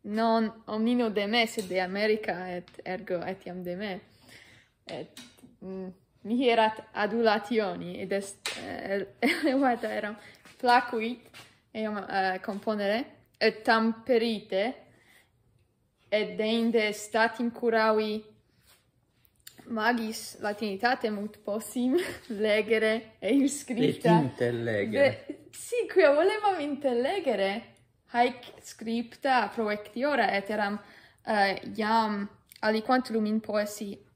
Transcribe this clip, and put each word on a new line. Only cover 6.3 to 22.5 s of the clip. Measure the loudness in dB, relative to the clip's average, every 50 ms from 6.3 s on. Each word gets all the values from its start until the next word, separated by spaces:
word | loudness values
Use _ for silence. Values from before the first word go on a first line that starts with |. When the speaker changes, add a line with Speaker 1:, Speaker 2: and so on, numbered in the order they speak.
| -2 2 4 4
Speaker 1:
erat | 6 6 4 2 2 -4 -14 -12
adulationi, | -4 -4 -2 -2 0 2 4 4 4 2 0 0 0 0 0 -2 -4 -8 -10 -10 -10 -10
id | -6 -4
est, | -4 -4 -4 -8 -16 _ _ -10 -8 -8
eh, | -10 -10 -10 -8 -6 -4 -4 -4 -4 -8 -4
<laughs> | _
elevata | 0 0 0 2 0 2 2 4 4 2 2 0 -4 -4
eram, | -4 -4 -6 -6 -10 -12 -18 -20 -20 -20 _ -20 -12
placuit | _ 2 4 4 4 4 2 -4 -2 -2 -4 -6 -8 -14 -20 -20 -20 -20 -20 _ _ _ _
eum, | -8 -6 -4 -4 -4 -6
eh, | -6 -2 -2 0 0 0 -2 -2
componere, | -4 -6 -8 -4 -4 -4 -2 0 0 0 0 0 -2 -6 -14 -20 _ _ _ _
et | 0 0 0 2 2
tam | 4 4 4 4 2 -2 -2 0
perite, | 2 2 4 4 2 -2 -4 -6 -4 -2 0 0 -2 -4 -8 -20 _ _ _ _ _ _ _ _ _ _ _ _ _ _ _ _ _ _ _ _ _ _ _ _ _
et | -2 -2 -2 -2 -4
deinde | -4 -2 0 0 2 0 2 2 2 2 2
statim | -2 -6 -10 -4 0 2 2 2 0 -2 -4 -4
curavi | -4 -2 0 2 2 4 4 4 2 2 0 -2 -4 -6 -8 -12 -20 _ _ _ _ _ _ _ _ _ _ _ _ _ _ _ _ _ _ _ _ _ _ -20 -20 -20 -10
magis | -6 -4 0 2 2 2 2 -2 -6 -6 -8 -10 -14 -12 -6
latinitatem | -6 -6 -4 -4 -4 -4 -4 0 2 0 2 2 0 -4 -2 -4
ut | -6 -10 -12 -10 _
possim | -6 -6 -6 -6 -6 -4 0 0 2 2 2 0 -2 -8
<laughs> | -12 -10 -8 -4 -2 2
legere | 2